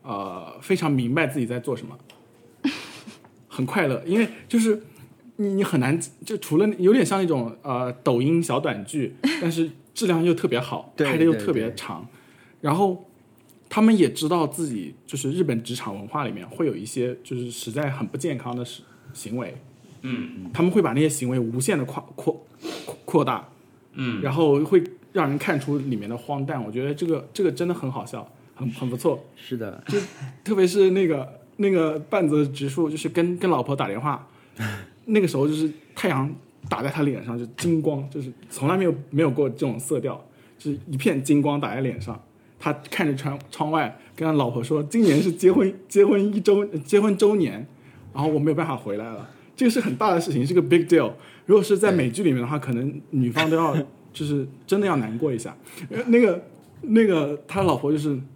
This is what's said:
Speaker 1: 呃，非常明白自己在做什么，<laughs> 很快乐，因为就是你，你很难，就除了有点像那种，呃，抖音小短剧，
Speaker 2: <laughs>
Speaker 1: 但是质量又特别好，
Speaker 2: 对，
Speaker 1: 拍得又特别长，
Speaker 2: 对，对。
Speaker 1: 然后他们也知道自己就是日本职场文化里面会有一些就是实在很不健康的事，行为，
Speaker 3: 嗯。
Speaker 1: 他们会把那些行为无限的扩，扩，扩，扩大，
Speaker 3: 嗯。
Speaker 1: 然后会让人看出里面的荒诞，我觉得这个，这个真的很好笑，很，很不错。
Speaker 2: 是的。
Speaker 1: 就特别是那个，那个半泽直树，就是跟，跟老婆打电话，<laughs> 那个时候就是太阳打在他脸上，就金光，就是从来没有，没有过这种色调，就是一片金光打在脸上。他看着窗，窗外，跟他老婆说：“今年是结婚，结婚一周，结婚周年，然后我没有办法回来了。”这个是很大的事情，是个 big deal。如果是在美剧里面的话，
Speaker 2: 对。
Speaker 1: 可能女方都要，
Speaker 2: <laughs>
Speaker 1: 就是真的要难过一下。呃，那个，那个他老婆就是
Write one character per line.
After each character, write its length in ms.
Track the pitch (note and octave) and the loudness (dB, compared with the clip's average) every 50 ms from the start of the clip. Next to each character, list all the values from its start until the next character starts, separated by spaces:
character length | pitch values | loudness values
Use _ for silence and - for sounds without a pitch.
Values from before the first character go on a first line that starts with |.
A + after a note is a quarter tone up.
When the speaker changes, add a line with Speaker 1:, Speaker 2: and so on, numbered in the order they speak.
Speaker 1:
呃， 560 | _ C3+ G#2+ G2+ G2 G2 F2+ F2+ E2 E2 - - | _ -10 -8 -8 -8 -10 -10 -12 -14 -16 -18 -18
非 140 | - - F#3+ | -4 -2 -2
常 160 | - E3+ D3+ | 0 0 0
明 220 | C#3+ C3 A#2+ A#2 C3+ | 0 0 0 0 0
白 140 | D#3+ D#3+ | 0 0
自 120 | C3 C3+ D3+ | 0 -2 -4
己 60 | A#2+ | -4
在 140 | A2+ B2 A#2+ | -4 -4 -6
做 160 | - C#3+ B2 | -4 -6 -6
什 80 | - - | -6 -8
么， 100 | A2 - - - - - - _ _ _ _ - - _ _ - | -16 -18 -20 -20 -20 -20 -20 _ _ _ _ -20 -20 _ _ -6
<laughs> 840 | C4+ - - - - - - - - - - - - _ _ - | -6 -6 -6 -14 -16 -18 -18 -20 -20 -20 -20 -20 -20 _ _ -20
很 160 | _ - - C3 | _ -6 -6 -4
快 180 | C3+ - G#3+ E3 | -2 0 0 0
乐， 160 | C#3 B2+ G#2 - | 0 -2 -4 -2
因 140 | E3+ F#3 | 0 0
为 100 | A3+ A3+ - - - - | 0 0 0 -4 -16 -8
就 100 | - - | -2 0
是 240 | A#3 A3 A3+ G#3+ G#3+ - - - - - - - _ _ - _ | 2 2 2 0 0 -4 -18 -20 -20 -20 -20 -20 _ _ -18 _
你， 180 | - G#3 G3+ G3 | -4 -4 -2 0
你 100 | F#3+ G3+ | 0 0
很 160 | - - C#3 | 2 2 2
难， 200 | A#2+ C3 D3+ E3 - - - _ - | 2 2 0 -2 -4 -8 -14 _ -10
就 100 | - A3 - | -8 -8 -8
除 180 | - - D3+ | -4 0 2
了 100 | E3 G#3 G#3+ G3+ F3+ | 4 4 2 2 4
有 120 | F3+ F#3+ | 4 6
点 140 | A3+ C4+ F3+ | 6 6 4
像 160 | - G3 G3 | 2 2 0
那 60 | F#3 | 2
种， 280 | E3+ D#3 C3 A#2 A2+ G#2+ - | 0 0 0 -2 -4 -8 -10
呃， 320 | - C#3+ B2+ A#2+ B2+ B2 B2 - - | -6 -4 -4 -2 -2 -4 -6 -2 0
抖 160 | D#3 B2 A#2+ | 2 2 4
音 220 | C3 D3 E3 E3+ | 4 4 2 2
小 180 | E3 - B2+ C#3 | 2 0 -2 0
短 240 | D3 D3+ A2 - G2+ | 0 -2 -4 -4 -8
剧， 320 | - - D3+ B2+ - - - - | -6 -4 -4 -4 -4 -6 -2 -2
Speaker 2:
<laughs> 120 | C#4 D#4+ D#4 | -2 0 0
Speaker 1:
但 120 | F#3+ E3 | -2 -2
是 180 | D#3+ E3 E3 D#3 - - _ _ _ | 0 0 -2 -2 -4 -16 _ _ _
质 140 | - A#3 | -2 0
量 160 | F#3 F3 E3 E3 | 0 2 2 2
又 100 | F3 E3 | 2 2
特 140 | E3 - | 2 0
别 120 | C#3 A#2+ A#2+ | -2 -2 -2
好， 320 | C3+ - B2 - - - - | -4 -4 -8 -10 -10 -12 -4
Speaker 2:
对， 80 | - D3+ | -2 0
Speaker 1:
拍 100 | C#3 C3 | 0 2
得 80 | D#3 D#3+ | 4 4
又 80 | E3 D#3 | 4 4
特 180 | A2 G#2 - D3+ | 2 0 -2 -2
别 180 | A#2 A2 A#2+ A2+ | 0 -2 -4 -6
长， 260 | - - - G2 D#2+ | -8 -12 -12 -12 -12
Speaker 2:
对， 40 | F#2 | -14
对。 40 | - - - - - - - - _ _ _ | -18 -20 -20 -20 -20 -20 -20 -20 _ _ _
Speaker 1:
然 120 | - D3 D3+ | -2 0 2
后 340 | F3+ G3+ F#3+ F3+ F3 - - _ _ _ _ _ _ _ _ - _ _ _ | 2 2 2 0 -4 -10 -20 _ _ _ _ _ _ _ _ -20 _ _ _
他 100 | - G#3+ | 2 4
们 160 | A3 A3 A3+ | 6 6 8
也 160 | G3 E3 B2 | 6 4 2
知 160 | - - D#3 | 2 -2 -2
道 200 | D3+ F3+ F3 D#3 | 0 2 2 0
自 200 | C3+ - - E3 | -2 -2 -4 -4
己 280 | D3 A#2+ G2+ F2 C#2+ - _ _ | -4 -4 -6 -8 -10 -14 _ _
就 100 | - - | -10 -8
是 160 | C3+ C3+ C3+ | -6 -4 -4
日 120 | D3+ F3+ F#3 | -2 0 0
本 180 | C#3+ A#2+ A2+ | 0 0 -4
职 140 | A2+ - B2 | -4 -6 -10
场 200 | B2 - G#2+ G2 | -8 -8 -8 -10
文 120 | G2+ G2+ | -10 -12
化 180 | G#2 - D3+ C#3 | -8 -6 -6 -6
里 60 | G#2+ | -6
面 160 | F#2+ F#2+ F2+ B2 | -8 -10 -12 -14
会 160 | - - E3+ | -6 -4 -2
有 100 | C#3 G2 | -2 -2
一 80 | E2 G#2 | -4 -10
些 320 | A2+ - C3 A#2+ B2 B2 - - | -8 -4 -4 -4 -4 -4 -8 -12
就 120 | - C3+ | -10 -8
是 160 | B2 B2 A#2+ | -8 -8 -8
实 200 | A#2 - - A#2+ | -10 -12 -12 -8
在 200 | A2 C#3+ D3+ C#3 | -6 -4 -4 -4
很 160 | C3+ C3+ A2+ | -4 -6 -8
不 100 | - - | -8 -6
健 180 | C3+ - E3+ C#3+ | -6 -4 -4 -4
康 200 | A#2 - B2 A#2+ | -4 -8 -8 -8
的 100 | B2 - | -8 -8
事， 160 | - - - - _ - - _ - - | -10 -12 -18 -20 _ -20 -20 _ -20 -18
行 240 | - - G#2 A2 | -16 -12 -8 -8
为， 180 | B2+ A#2 - - - - - - _ - - - - | -8 -8 -8 -12 -16 -20 -20 -20 _ -20 -20 -20 -14
Speaker 3:
嗯。 480 | - C3 B2 - - - - - F#2 F2 | -10 -8 -8 -8 -8 -12 -12 -14 -14 -8
Speaker 1:
他 120 | A2+ - E3 | 0 2 2
们 80 | F#3 | 4
会 100 | F3+ G#3+ | 4 2
把 120 | F3 C3 A2+ | 2 2 2
那 60 | C#3 | 2
些 80 | D#3 | 2
行 220 | D#3 C#3 - B2+ B2 | 2 0 -2 -4 -2
为 80 | B2+ | 0
无 220 | B2+ A#2 A2 A#2 B2+ | 0 -2 -2 -2 -2
限 180 | C3+ A3+ G3 | 0 0 0
的 80 | D3 B2+ | 0 -2
扩， 180 | - - - - - - | -4 -8 -12 -12 -12 -16
扩， 300 | - - E3 - - - _ - _ - - - - - | -4 -4 -4 -4 -4 -14 _ -20 _ -12 -12 -10 -10 -12
扩， 120 | - - - - | -14 -16 -16 -10
扩 200 | - - D#3 C3+ | 0 2 2 2
大， 240 | C3 A#2+ G2+ - - - _ _ _ _ _ _ _ - | 2 -2 -4 -6 -14 -20 _ _ _ _ _ _ _ -10
Speaker 3:
嗯。 280 | C#3 C3 B2 A2 G2 | -6 -6 -4 -4 -4
Speaker 1:
然 100 | A2+ C3+ C3+ | -4 -2 0
后 300 | E3 E3 D3 C#3 C#3+ D#3 | 2 4 4 4 2 2
会 200 | D3 F#3+ F3+ E3+ - - - - _ | 4 4 4 4 2 -10 -18 -20 _
让 180 | _ F#3+ D#3 C3+ | _ 0 0 0
人 80 | C#3+ | 0
看 220 | C#3+ - G3+ E3+ C#3 | -2 -2 -2 -2 -2
出 180 | - D3 C#3+ | -2 -2 -4
里 180 | C#3+ C3+ C#3 B2 | -4 -2 -4 -4
面 140 | G#2 G2+ G2+ | -4 -6 -8
的 60 | A#2+ | -10
荒 300 | A#2 - - C#3+ C#3 C3+ | -10 -8 -8 -6 -6 -4
诞， 180 | D3 D#3 B2+ A2 | -6 -6 -6 -8
我 80 | G#2+ | -6
觉 120 | G#2+ B2 C3 | -6 -4 -4
得 100 | C#3+ D3 | -4 -4
这 120 | D3 F3+ | -4 -2
个， 220 | E3 D#3+ C3+ C#3 - - | -2 -2 -2 -4 -10 -4
这 100 | - G3 | 0 0
个 80 | E3 | 0
真 160 | C3 C3+ F3 | 0 0 -4
的 60 | F3 F3 | -4 -2
很 180 | E3+ - C3 | -4 -4 -6
好 140 | C3 B2 - | -6 -8 -10
笑， 260 | - - A2+ - - - - - - _ | -10 -12 -14 -14 -16 -20 -20 -20 -20 _
很， 160 | - C3 A#2 | -8 -6 -6
很 180 | A2 - C3+ B2 | -6 -4 -6 -6
不 60 | B2 | -6
错。 280 | B2 - E3+ C3 - - - - | -2 0 -2 -2 -2 -8 -20 -20
Speaker 2:
是 220 | - - - B2+ | -20 -10 -8 -8
的。 260 | A#2 A2 G2+ - - - | -6 -6 -10 -10 -14 -6
Speaker 1:
就 100 | - - G3+ F#3 - - - C#3 C3 - - _ | -2 -2 -2 -2 -4 -12 -14 -14 -14 -16 -12 _
特 100 | G3+ G#3+ | -2 2
别 120 | G3 F#3 | 4 4
是 260 | F3+ F3+ G#3 F#3+ F#3+ | 4 6 4 4 6
那 160 | F#3 G3 F#3+ | 6 4 2
个， 340 | E3 D#3 C#3 C3 - - - - _ _ | 2 2 0 -4 -8 -12 -20 -20 _ _
那 120 | - G3+ G3 | -2 0 2
个 280 | F#3+ F3 D#3+ D#3 D#3 D3+ | 4 4 2 2 0 -4
半 280 | D#3 - A3 G3+ E3+ D3+ | -4 -2 0 2 2 4
泽 160 | D3+ D3+ D3 | 4 2 2
直 240 | C#3 C3+ C3+ C#3+ C#3 | 0 -2 -6 -6 -4
树， 200 | C3+ F3 E3 D3 | -2 -2 -2 -2
就 60 | D3+ | -2
是 140 | D#3 - D#3+ | -4 -6 -2
跟， 260 | - F3 E3+ F3 F3+ | 0 0 0 0 -2
跟 120 | F3 G3 F#3 | -2 0 0
老 140 | D#3+ C3 B2 | 0 0 0
婆 120 | - C#3 | -2 -2
打 120 | C3 - | -2 -2
电 120 | G2 G2 A2+ | -4 -4 -4
话， 280 | C3+ D3 C3+ - - - - - _ _ _ - A2+ | -4 -4 -4 -4 -10 -20 -20 -20 _ _ _ -8 -8
<laughs> 400 | G#2+ G#2 G2 - - - _ - | -8 -8 -10 -14 -18 -20 _ -4
那 140 | A#3+ A3 G#3+ | 2 4 4
个 80 | F#3+ | 4
时 80 | E3 - | 4 2
候 120 | C3 C#3 | 2 2
就 60 | D3+ D3+ | 2 2
是 160 | D#3 D#3+ D#3 D3+ - - - - | 0 -2 -2 -4 -8 -20 -18 -10
太 120 | - - F#3+ | -4 -2 0
阳 220 | D3 C3+ C3+ C#3+ - - - _ _ _ - - | 0 0 -2 -2 -6 -10 -16 _ _ _ -6 -6
打 140 | D#3 - A#2+ | -4 -4 -4
在 60 | C#3 | -4
他 120 | - D#3 | 0 0
脸 220 | D3 C#3+ B2+ G2 F#2 | 0 0 0 -4 -6
上， 120 | A#2 A#2 | -8 -8
就 80 | A#2+ A#2+ A2+ - | -8 -8 -10 -10
金 240 | - - E3+ E3 D#3+ | -4 0 0 0 2
光， 260 | D3 D#3 D3 C3+ C#3 C3+ | 2 0 -2 -2 -6 -8
就 100 | - D3+ | -10 -10
是 100 | C3 B2+ A#2+ - - - | -10 -10 -14 -16 -18 -16
从 160 | - - C3+ | -8 -2 0
来 100 | D3 F#3 | 0 0
没 60 | F#3+ F#3+ | 2 2
有， 100 | E3+ C#3+ C3+ C#3+ - | 0 0 -2 -8 -4
没 140 | - C#3+ E3 | 0 2 2
有 80 | D3 | 2
过 180 | A#2+ D3 C#3+ C3 | 2 2 0 0
这 80 | A#2+ | 0
种 220 | - D3 C3+ A2 A2+ | -2 -4 -4 -4 -6
色 200 | - - D#3 B2+ | -4 -4 -4 -2
调， 240 | A2 C3 - - - - _ _ - - _ _ | -2 -6 -8 -8 -14 -20 _ _ -20 -20 _ _
就 120 | - D3+ | -8 -8
是 60 | C#3 - - | -8 -8 -8
一 80 | - C3+ | -8 -8
片 260 | C3 - A3 D#3+ C3+ C3 | 0 0 0 0 0 2
金 180 | - D3 D3 | 2 2 4
光 180 | C#3 D3 C#3+ D3 | 4 2 0 0
打 140 | C#3+ G#2 G#2 | -2 -4 -2
在 80 | B2+ | -2
脸 180 | C3 B2+ A2+ - | -2 -4 -4 -6
上。 220 | G2 A#2+ A2 - - _ _ _ _ _ _ _ | -10 -10 -12 -14 -16 _ _ _ _ _ _ _
他 120 | - D#3 D3 C#3 - - | -4 -4 -4 -4 -8 -8
看 160 | - - F3+ | -4 -2 0
着 80 | D3 C#3 | 0 0
窗， 240 | C3+ - C#3+ C#3 C#3 - - | -2 -4 -6 -6 -6 -12 -16
窗 200 | - - D#3 D3+ | -6 -4 -2 0
外， 280 | D#3 E3 C#3 G#2+ - - - - - | 0 0 0 -2 -6 -14 -20 -20 -8
跟 100 | - D#3+ | -4 -2
他 60 | D#3+ D#3 | 2 2
老 160 | C#3+ C3 A#2+ | 2 2 2
婆 140 | A#2 A#2+ A#2+ | 0 -4 -2
说 180 | C3 D3+ D3 D3 D3 | 0 -2 -2 -2 0
：“今 120 | - A3+ | 2 4
年 200 | A3 F3+ C#3 D3+ | 6 6 6 6
是 80 | F3+ F#3 | 4 2
结 220 | E3 - - F#3 | 0 6 6 6
婚， 220 | F3+ C#4+ G3 F#3+ - - - - | 8 8 4 2 0 -4 -14 2
结 160 | - G3+ G3+ | 6 6 6
婚 280 | G3+ A3 G3 G3+ G#3 G3 | 8 6 4 4 2 0
一 60 | G#3+ | 2
周， 240 | - G#3 G3+ G3+ G3+ | 4 4 4 4 2
结 360 | G3+ - D#3 C#3 - G#3 G3+ | -2 -6 -8 -2 2 4 4
婚 160 | G#3 A3 G3 | 4 4 4
周 180 | F#3 A3 G3+ G#3+ | 4 4 4 4
年， 320 | G3+ E3 A2+ F#2 G#2+ B2 - - - - - - - - - - | 4 0 0 -2 -8 -12 -14 -16 -20 -20 -20 -20 -20 -20 -12 -6
然 100 | C3 C#3+ | -2 0
后 60 | D#3 | 2
我 100 | D3+ D3 | 2 2
没 120 | C#3+ D#3+ | 2 2
有 40 | D3 | 2
办 100 | C#3 - | 0 -2
法 80 | C3 C3+ | -2 -4
回 220 | A#2 - G#2 G2+ | -6 -6 -6 -6
来 80 | G#2 A2+ | -6 -8
了。” 260 | A#2 A2+ G2+ - - - - - - _ | -10 -12 -14 -16 -18 -20 -20 -20 -20 _
这 100 | - C4 | 2 2
个 40 | A#3+ | 2
是 120 | A3 C4 | 4 2
很 120 | - - B2+ | 0 -2 -2
大 160 | - G#3+ G#3 F3+ | 2 2 2 4
的 60 | E3+ | 2
事 100 | E3+ - | 0 0
情， 160 | C#3 B2 B2+ | 0 0 0
是 60 | C#3 F3+ | 2 2
个 80 | F3 | 2
big 240 | D3+ C3 E3+ E3+ E3 | 4 6 4 4 6
deal。 260 | - F3 D#3 B2+ G#2 - - - - - - _ | 6 4 4 4 2 -4 -10 -20 -20 -20 -14 _
如 100 | - G3+ | 6 6
果 60 | G#3 | 6
是 160 | F#3 - G3+ | 6 4 2
在 140 | F#3 G#3+ G3+ | 4 4 4
美 180 | F#3 E3+ B2+ A#2+ | 4 4 2 0
剧 140 | A2+ - G#3 | 0 0 2
里 80 | D#3+ | 2
面 100 | C3 B2 | 2 2
的 60 | A#2+ | 0
话， 100 | B2 D3+ | -2 -4
Speaker 2:
对。 80 | D3 C#3 | -4 -2
Speaker 1:
可 60 | C3+ | -2
能 300 | A#2+ A#2 C3 C#3+ D3 D3 - - | -4 -2 -2 -4 -6 -8 -12 -4
女 200 | - C3+ B2+ A#2+ | 0 0 0 0
方 200 | A#2 D3+ D#3+ D#3 | 2 0 2 2
都 80 | D#3+ | 2
要， 200 | D#3+ E3 D#3 C#3 D#3 C#3 - - | 2 2 2 2 0 -2 -4 -12
Speaker 2:
<laughs> 140 | - - - - | -20 -20 -20 -10
Speaker 1:
就 120 | - D#3 | -8 -4
是 220 | D3 D3 C#3+ C3+ C3+ - - - | -2 -2 -2 -2 -6 -10 -18 -2
真 140 | - F#3+ G#3 | 0 0 2
的 80 | G3+ | 2
要 80 | F#3+ D#3+ | 2 0
难 200 | C3+ A2+ A2 A2+ | 0 0 -2 -4
过 120 | A#2+ D3+ D3+ | -4 -2 -2
一 60 | B2 | -2
下。 160 | A2+ - F#2+ - - - - - - F3 C3+ | -4 -6 -10 -14 -16 -20 -20 -18 -16 -14 -8
呃， 120 | G#3 A3 B3 | -6 -6 2
那 100 | B3 A#3 | 4 6
个， 240 | A#3+ A#3+ G3+ F3 F3+ - - - - - - - - - | 6 6 6 4 0 -4 -14 -20 -20 -20 -20 -18 -12 -2
那 220 | C#4+ G#3+ A3+ A3+ | 4 4 6 6
个 320 | G#3 F3+ D#3 D3 C#3+ D3 D3 - | 6 4 2 0 -2 -4 -8 -10
他 180 | - - G3 F#3+ | -6 -2 0 2
老 120 | F3+ C#3+ | 2 2
婆 160 | B2+ D3 C#3+ | 2 0 0
就 60 | D#3 | 0
是 200 | D3+ D3 D3+ C#3 B2+ C3+ - - | 0 0 -2 -2 -4 -6 -12 -20